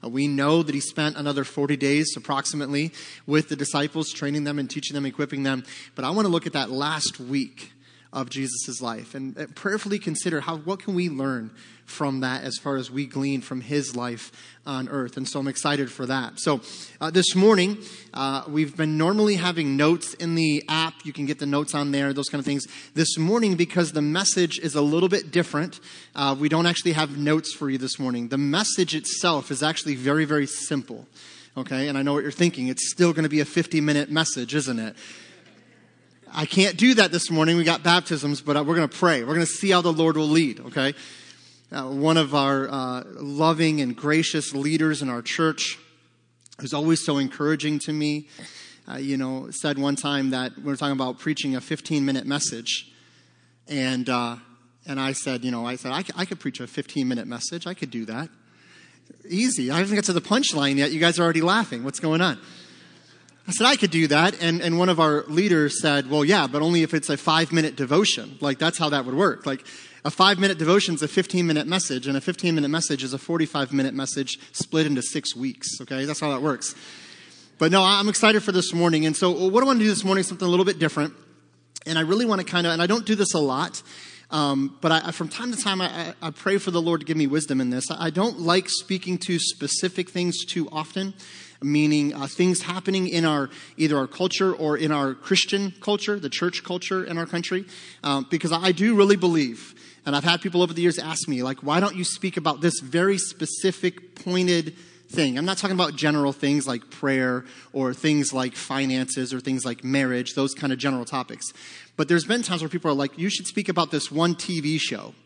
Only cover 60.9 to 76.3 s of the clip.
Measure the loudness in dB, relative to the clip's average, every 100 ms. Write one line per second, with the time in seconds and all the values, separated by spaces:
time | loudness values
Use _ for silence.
60.9 | 4 2 4 2 4 4 2 0 -4 -8
61.9 | -4 0 2 2 0 -8 -20 -20 -20 -20
62.9 | -20 -20 -20 _ _ -6 4 4 6 4
63.9 | 4 4 6 6 4 0 2 2 2 4
64.9 | 6 4 4 0 0 4 4 4 2 2
65.9 | 2 2 2 4 4 4 0 2 4 2
66.9 | 0 -2 -2 2 2 4 2 0 -2 2
67.9 | 4 4 0 -6 -6 -4 0 0 0 0
68.9 | 0 -2 2 2 0 -4 -6 -8 -20 -20
69.9 | -8 -8 4 4 6 2 2 4 4 4
70.9 | -2 0 0 0 0 2 2 0 -2 -2
71.9 | -4 -2 -2 -2 -2 0 2 2 0 -2
72.9 | -4 -4 -6 -4 -2 0 -2 -2 0 0
73.9 | -2 -6 -4 -6 -8 -10 -8 -2 0 2
74.9 | 0 -2 -6 -6 -6 -8 -6 -10 -10 -8
75.9 | -6 -6 -4 -2